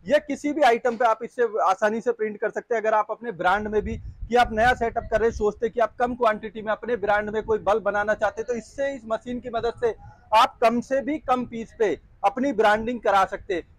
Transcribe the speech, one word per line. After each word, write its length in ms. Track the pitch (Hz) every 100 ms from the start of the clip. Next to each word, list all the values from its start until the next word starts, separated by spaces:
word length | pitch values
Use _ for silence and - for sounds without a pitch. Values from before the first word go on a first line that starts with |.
| 175
या 100 | 294
किसी 320 | 294 277 294
भी 80 | 294
item 320 | 262 233 247 226
पे 100 | 240
आप 180 | 220
इससे 240 | 240 - 233 214
आसानी 400 | - 285 214 226
से 100 | 240
print 260 | 226 214 208
कर 100 | 214
सकते 260 | 208 - 226
हैं। 60 |
अगर 120 | 214
आप 140 | 214 208
अपने 200 | 214 233
brand 340 | 175 175 202 214
में 140 | 214
भी, 140 | 202 233
कि 400 | - - - 240
आप 140 | 233
नया 200 | 220 240 254
setup 320 | 233 226 214
कर 80 | 220
रहे 100 | 226
हैं, 60 | 220
सोचते 300 | 208 208 226
हैं 80 |
कि 60 | 233
आप 160 | 226 -
कम 140 | 247 247
quantity 460 | 233 214 220 220
में 100 | 214
अपने 240 | 208 220 240
brand 320 | 202 208 214
में 120 | 214
कोई 160 | 208 214
bulb 220 | 175 220
बनाना 300 | 196 202 208
चाहते 280 | 208 208 220
हैं, 60 | 226
तो 60 |
इससे, 400 | 233 - - 277
इस 80 | 277 220
मशीन 320 | 220 240 247
की 100 | 247
मदद 240 | 226 233 -
से 140 | 233 - - - _
आप 260 | 220 262 -
कम 180 | 226 240
से 200 | - 269
भी 160 | 240 302
कम 260 | - 254 240
piece 280 | 226 226 -
पे 180 | 208 147 _ - 202
अपनी 260 | 240 277
branding 460 | 208 214 214 220 247
करा 240 | 220 196 185
सकते 280 | 196 -
हैं। 100 | 175 -